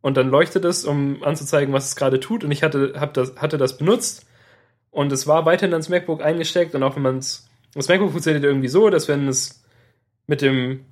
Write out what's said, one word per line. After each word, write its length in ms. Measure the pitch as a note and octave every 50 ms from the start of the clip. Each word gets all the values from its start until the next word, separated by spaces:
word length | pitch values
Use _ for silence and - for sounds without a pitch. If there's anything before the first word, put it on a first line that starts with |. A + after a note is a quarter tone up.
und 160 | - C#3 C3+
dann 100 | C3 B2+ C3
leuchtet 360 | C3+ C#3+ F3 E3 - G3 F3
es, 180 | F3 F3+ - -
um 400 | - D3 C#3+ C#3 C#3 C#3 - -
anzuzeigen, 500 | D3 D#3 D3+ C#3+ - - D3 C#3+ C3+ C3+
was 140 | C3+ C3+
es 80 | - -
gerade 240 | - C#3+ C3+ C3 C3
tut 240 | - - A3 A3+ -
und 80 | D3
ich 100 | D3 C#3+
hatte, 340 | - D#3 C#3+ C#3 C#3 C3+ - C#3+
hab 140 | D3 C#3+ -
das, 240 | C#3 B2+ C3 -
hatte 200 | - D#3+ D3 D#3+
das 200 | C#3+ C3+ B2+ -
benutzt 480 | - D#3 F3 A3+ A#3+ - - - - _ _ _ _ _ _ _ _ _ _ _ _ _ _
und 220 | _ D3+ C#3+ C#3+ C#3
es 120 | C3 -
war 180 | D3 D3+ D#3+ D#3
weiterhin 260 | D#3+ F3 F#3 G3+ F#3 E3+
ans 140 | D#3+ D#3
MacBook 340 | E3 F3+ F3 F3 - D#3+ D#3+
eingesteckt 540 | D#3+ D3+ D#3+ E3+ D#3+ - - F3+ F3 D#3+ -
und 80 | C#3 C3+
auch 140 | C3+ C3
wenn 60 | D3 C#3
man's, 440 | C3 C3 C3 C3 - - - _ _ _ _ _ _ _
das 140 | C#3+ C3+
MacBook 240 | - F3 F#3+ G3+ F3+
funktioniert 320 | D3 E3+ D3+ D#3+ D#3 D3 C#3+
irgendwie 240 | C#3+ C#3 C3+ C3
so, 220 | B2 C3+ F#3 A3 G#3
dass 180 | F#3 D#3+ -
wenn 200 | - C#3+ C#3+ C#3 C3+
es 340 | C3 C3+ - - - _ _ _ _ _ _ _ _ _ _ _ _ _ _
mit 160 | - D3 -
dem 420 | C#3 C3+ C3+ C3 B2+ B2+ C3 C3 - _